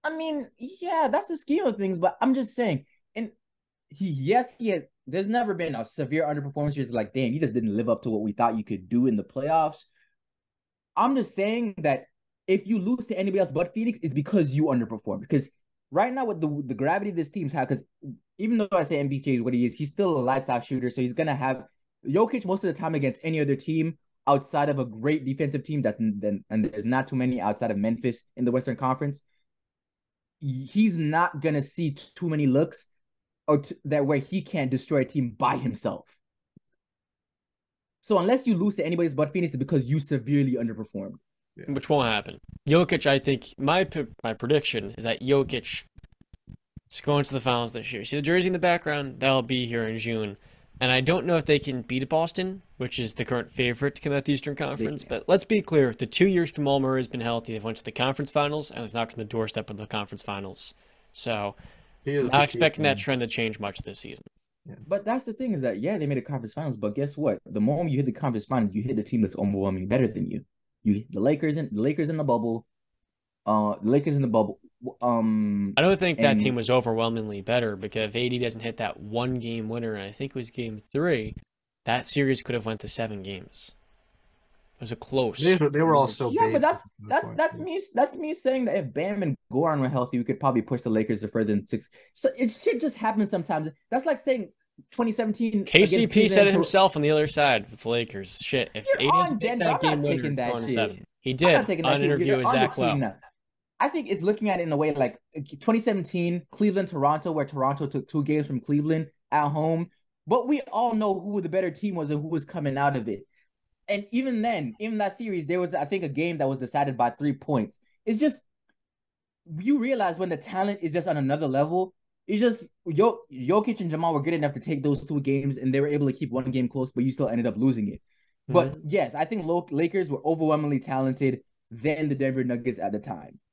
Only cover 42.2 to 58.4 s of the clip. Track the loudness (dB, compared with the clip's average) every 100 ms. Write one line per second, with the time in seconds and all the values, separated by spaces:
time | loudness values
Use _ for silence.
42.2 | -2 -16 -18 -10 4 4 6 2 4 4
43.2 | 4 -2 -4 -4 2 2 2 -2 -6 -6
44.2 | -6 -4 2 2 2 -4 -6 -6 -4 -2
45.2 | 2 2 2 -2 -6 -12 -12 -20 -20 _
46.2 | _ -20 -20 -20 _ -20 _ -8 0 0
47.2 | 0 -2 0 0 0 -6 -10 -8 -4 -4
48.2 | 2 2 2 2 2 2 0 -4 -4 -2
49.2 | 2 2 2 -2 -2 -2 -2 -4 -4 -2
50.2 | -4 -8 -18 -20 _ -2 2 2 4 0
51.2 | 2 0 4 2 2 -6 -4 -4 0 0
52.2 | 0 -2 -4 -6 _ -8 -6 -4 -6 -4
53.2 | -2 -2 -4 -2 0 0 -2 -2 -2 -2
54.2 | 0 -2 -2 -6 -6 -2 -4 -4 -6 -8
55.2 | 2 2 4 0 4 4 4 0 -4 4
56.2 | 4 4 0 -2 2 2 2 0 -2 -4
57.2 | -2 -2 -4 -8 -6 -8 -10 -2 -2 0
58.2 | -2 0